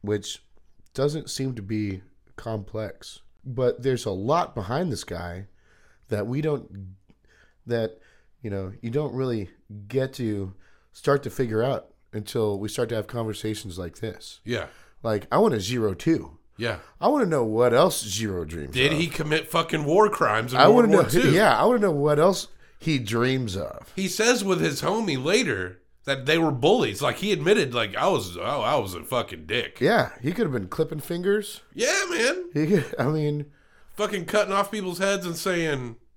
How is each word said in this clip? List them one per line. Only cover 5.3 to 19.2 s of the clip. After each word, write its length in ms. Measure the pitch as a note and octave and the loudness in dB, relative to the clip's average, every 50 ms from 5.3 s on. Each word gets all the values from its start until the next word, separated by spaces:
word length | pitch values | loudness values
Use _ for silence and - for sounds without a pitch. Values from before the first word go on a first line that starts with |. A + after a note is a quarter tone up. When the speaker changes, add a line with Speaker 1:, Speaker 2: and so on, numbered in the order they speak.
| F2 F#2 G2+ - - _ _ _ _ _ _ _ _ _ _ - | -10 -12 -14 -16 -20 _ _ _ _ _ _ _ _ _ _ -6
Speaker 1:
that 160 | A2 G#2 G2+ | -4 -4 -4
we 160 | A#2 B2+ C#3+ | -4 -4 -2
don't, 540 | D#3 D#3 D3 C3 - - - G2 G2 F#2+ F#2+ _ _ _ - _ _ _ _ _ _ _ _ _ _ | -2 -2 -2 -4 -6 -12 -16 -16 -14 -16 -18 _ _ _ -20 _ _ _ _ _ _ _ _ _ _
that, 320 | - A#2 A#2 A2+ A2+ - - - - _ _ _ _ _ _ | -4 -2 0 0 -2 -4 -12 -20 -20 _ _ _ _ _ _
you 80 | - A2 | -8 -6
know, 240 | G2 G2 F#2+ F#2 G#2 - | -6 -6 -6 -8 -10 -8
you 80 | - A#2 | -8 -4
don't 240 | A#2 D3 D3+ C3 G#2 | -2 -2 -2 -2 -4
really 380 | B2+ C3+ B2+ A#2 A2 F#2+ - - _ _ _ G#2 G#2 G2+ | -4 -2 -2 -2 -4 -4 -8 -14 _ _ _ -18 -16 -14
get 260 | G2+ B2 C3+ C3 C3 C3+ | -4 -2 -2 -2 -2 -4
to 380 | - A#2+ A2 G#2 G2+ G2 F#2+ G2 - - _ - _ _ _ | -4 -4 -2 -2 -2 -4 -8 -10 -14 -20 _ -20 _ _ _
start 300 | _ - - D3 C#3 C#3+ - | _ -4 0 2 2 2 0
to 60 | A2+ | -4
figure 320 | - - C3 A2+ A2 G#2+ | -4 -4 -2 0 0 0
out 280 | A#2 C3+ C3 - - - _ _ _ _ - | 2 0 0 -4 -6 -12 _ _ _ _ -10
until 440 | G#2+ G2+ - - A#2+ A2 G#2+ G2+ G2 | -10 -10 -4 -2 0 0 0 0 -2
we 80 | G#2 | -6
start 220 | G#2 - - B2 A2+ | -6 -2 -2 -2 -2
to 60 | A#2 | -2
have 100 | A2 G2+ | -6 -6
conversations 720 | - - A#2+ A2+ A2 G#2 - - A2 A2 - - G2 E2+ | -6 -6 -4 -4 -4 -6 -4 -4 -6 -6 -6 -8 -12 -10
like 220 | F#2 F2+ E2+ - - | -10 -10 -10 -10 -8
this. 420 | - A2 F#2+ - - - - _ _ | -8 -8 -8 -10 -18 -20 -20 _ _
Speaker 2:
Yeah. 220 | G#2+ A#2+ G#2 D#2+ - - - - - _ - - | -6 -6 -6 -6 -8 -14 -20 -20 -20 _ -8 -2
Speaker 1:
Like, 240 | A#2 G#2+ G2+ - - | -2 -2 -2 -2 0
I 60 | A#2+ | 2
want 160 | D#3+ A3 A3 C3+ | 4 4 4 2
a 60 | G#2+ | 0
Jiro 340 | F#2 F#2+ B2 A#2+ A2 G2+ F#2 | -2 -2 -2 0 0 0 -2
too. 460 | - - D#3+ D#3+ C3+ - - - _ _ _ _ | 0 2 2 2 2 0 -8 -18 _ _ _ _
Speaker 2:
Yeah. 200 | - A2+ A#2 G2+ D#2+ - - _ - | -6 -4 -4 -4 -6 -10 -20 _ 0
Speaker 1:
I 80 | - | 2
wanna 180 | A3 D4 C#4+ A#3 | 2 4 4 2
know 180 | F3 D#3 C#3 A#2 | 2 2 2 2
what 280 | A2 G#2+ A2+ B2 B2 A2+ | 2 4 4 4 6 8
else 300 | B2+ E3+ F#3 - - A#2+ | 6 6 6 4 -2 -6
Jiro 420 | G#2 F#2 G#2+ A2+ G#2 F#2 F2+ E2 | -6 -4 -4 -4 -2 -4 -4 -6
dreams 300 | D2+ E2 E2 C#2+ C2+ - | -6 -8 -8 -8 -4 0
Speaker 2:
Did 160 | B2 C3 D3 D#3 | 2 4 4 4
Speaker 1:
of. 60 | D3 | 2
Speaker 2:
he 80 | F3 | 0
commit 400 | E3 - - | -2 -2 -4